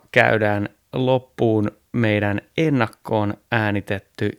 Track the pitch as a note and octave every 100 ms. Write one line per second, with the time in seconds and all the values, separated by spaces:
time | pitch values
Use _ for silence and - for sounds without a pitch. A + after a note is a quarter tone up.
0 | _ B2 A#2+ A2+ G#2+ G2+ G#2 - _ C3+
1 | B2+ C3 B2+ - A#2+ A2 G#2 - _ B2
2 | A2 G#2 G#2 G2 - - D#3 C3+ A2 -
3 | - A2 G#2 - _ A#2+ G#2+ G2+ - G2
4 | - - G#2